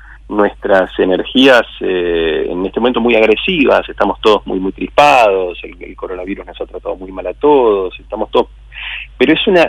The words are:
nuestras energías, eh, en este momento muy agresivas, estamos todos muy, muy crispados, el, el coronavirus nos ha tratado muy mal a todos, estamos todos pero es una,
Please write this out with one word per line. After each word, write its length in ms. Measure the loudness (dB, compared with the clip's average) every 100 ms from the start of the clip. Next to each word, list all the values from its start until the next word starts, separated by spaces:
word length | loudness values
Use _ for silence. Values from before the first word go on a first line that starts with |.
| -20 -20 -8
nuestras 680 | -2 -2 -2 0 0 0 -2
energías, 640 | 0 -2 -2 2 4 4 2 -6
eh, 640 | -4 -2 -2 -2 -2 -2 -4
en 160 | -6 -6
este 140 | -2
momento 220 | -2 0
muy 120 | 2 2
agresivas, 720 | 4 2 0 0 2 2 0
estamos 320 | -4 -4 0
todos 280 | 2 2 0
muy, 120 | -6
muy 120 | -6
crispados, 880 | -6 -2 4 4 6 4 2 -2 -8
el, 160 | -16 -18
el 120 | -20 -14
coronavirus 520 | -12 -10 -10 -10 -12
nos 120 | -14
ha 40 | -14
tratado 300 | -10 -10 -10
muy 160 | -12
mal 160 | -10 -10
a 60 |
todos, 640 | -2 2 4 2 0 -2 -10
estamos 320 | -12 -8 -2
todos 160 | -2 -2 -10 -20 -16 -14 -14 -18 -2
pero 160 | 0
es 140 | 2 2
una, 160 | 2